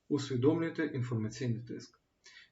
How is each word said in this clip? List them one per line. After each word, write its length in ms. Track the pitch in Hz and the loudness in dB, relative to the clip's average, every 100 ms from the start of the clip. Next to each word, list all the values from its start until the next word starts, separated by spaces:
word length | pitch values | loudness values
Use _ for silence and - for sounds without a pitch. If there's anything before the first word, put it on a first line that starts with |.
| _ | _
усвідомлюйте 760 | 139 - 127 135 165 165 160 151 | -2 0 4 4 4 2 0 -2
інформаційний 760 | 131 120 113 107 - 123 110 | -2 -2 -2 -2 -2 -2 -4
тиск. 380 | - - - _ _ _ - - - | -6 -12 -12 _ _ _ -20 -20 -10